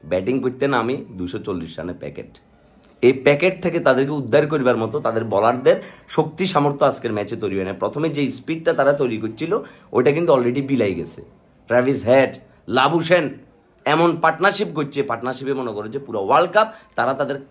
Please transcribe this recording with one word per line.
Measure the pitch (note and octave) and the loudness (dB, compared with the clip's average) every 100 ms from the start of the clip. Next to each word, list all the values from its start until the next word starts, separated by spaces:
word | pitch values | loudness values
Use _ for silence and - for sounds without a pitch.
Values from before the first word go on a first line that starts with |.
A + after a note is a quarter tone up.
ব্যাটিং | - F#2 F#2+ C3 | -4 -4 0 -2
করতে | B2 B2 C#3 | -2 -2 -2
নামি | B2+ A2+ C#3 - F#2+ | 0 -2 -6 -8 -10
দুশো | F2 G#2+ - | -8 -8 -6
চল্লিশ | F#2 D#2+ - | -8 -8 -10
রানের | E2 D2 | -10 -10
প্যাকেট, | C#2+ C#2 - - _ _ _ _ _ _ | -12 -14 -18 -20 _ _ _ _ _ _
এই | A#2+ C3+ C#3+ | 4 4 2
প্যাকেট | D3 F#3 F3+ | 4 2 0
থেকে | F3+ E3 C#3 | -2 0 2
তাদেরকে | B2+ C#3 D3+ | 2 2 -2
উদ্ধার | A#2+ C#3 D#3 | 2 2 2
করবার | D3+ B2 A2+ | 0 2 2
মতো | A2 D3 A#2 | 0 -2 -2
তাদের | A2+ A#2 | -4 0
বোলারদের | G2 A2 B2 C#3 F#3 - - - - | 2 2 4 2 2 0 -20 -8 -2
শক্তি | D#3 - F#3 | -2 -2 -2
সামর্থ্য | D#3 C#3+ C#3+ C#3+ | 2 0 2 0
আজকের | - A#2 G#2 | 0 -6 -4
ম্যাচে | G2+ A2+ | -6 -6
তৈরি | G#2+ F#2+ | -4 -4
হয় | F#2+ | -4
না। | G2 | -4
প্রথমে | G2+ D3 D#3+ D3 | -4 -2 -4 -2
যে | C3+ A2+ | -4 -4
স্পিডটা | - D#3+ E3 D3+ | -8 -4 -2 2
তারা | C#3 C#3+ | 2 2
তৈরি | C3 G#2+ | 0 -2
করছিল, | G#2+ A2 E3 G#3+ - - _ - | -6 -8 -4 -4 -4 -20 _ 2
ওইটা | B2+ D3 | 2 2
কিন্তু | E3+ C3+ | 4 4
already | A#2+ B2 C3+ | 4 -2 -2
বিলাই | C3+ G#2 E2+ | 0 0 -2
গেছে। | D#2 - - _ _ _ _ | -8 -12 -20 _ _ _ _
ট্রাভিস | D3 D3 B2 F#2 | 2 2 0 4
হেড, | C3+ C3 - - _ - | 4 4 -2 -20 _ -4
লাবুশেন | A#2 C#3 E3 E3 F3 C#3+ - - _ _ _ - | 2 2 2 2 2 2 -8 -20 _ _ _ 0
এমন | D#3 E3+ D#3+ | 2 2 4
পার্টনারশিপ | D#3+ D#3+ F#3+ G3 G3+ D#3 | 0 2 0 0 -4 -4
করছে, | C#3+ C#3 C3+ | -4 -2 -2
পার্টনারশিপে | A#2 B2 C3 C3+ C3+ | -2 -4 -6 -4 -4
মনে | B2 G#2 | -4 -6
করো | A2 B2 | -8 -10
যে | - | -6
পুরো | A2 G2 | -6 2
ওয়ার্ল্ড | C#3 F3+ G#3 | 2 4 2
কাপ | A3 - - - | 0 -4 -12 -4
তারা | A#2+ C#3 | -2 -2
তাদের | C3+ C#3 C3+ | -4 -6 -10